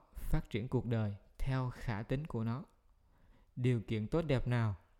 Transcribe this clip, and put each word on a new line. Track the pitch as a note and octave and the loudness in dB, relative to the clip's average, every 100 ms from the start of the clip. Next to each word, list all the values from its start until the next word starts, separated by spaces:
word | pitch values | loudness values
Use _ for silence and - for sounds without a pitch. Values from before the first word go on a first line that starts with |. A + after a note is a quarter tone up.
| - - | -14 -8
phát | - D#3 - | 0 0 0
triển | A2 B2 | -4 0
cuộc | B2+ A2 | -2 0
đời | A2+ G#2+ G2+ - - | 0 0 -4 -12 -4
theo | C3 C3 B2+ | 0 0 -2
khả | - - G#2 | -4 -6 -6
tính | A#2 C3+ D#3+ | -2 -4 -2
của | A#2 | -4
nó. | A2+ A#2+ G#3 _ _ _ _ _ - - - - | -2 -4 -8 _ _ _ _ _ -20 -20 -16 -2
Điều | B2+ A#2+ | 2 2
kiện | G2 A2 G#2+ | 2 -2 2
tốt | D#3+ | 0
đẹp | E3 B2+ B2 | 4 2 4
nào | A#2+ A2+ G2 - _ | 2 2 -2 -8 _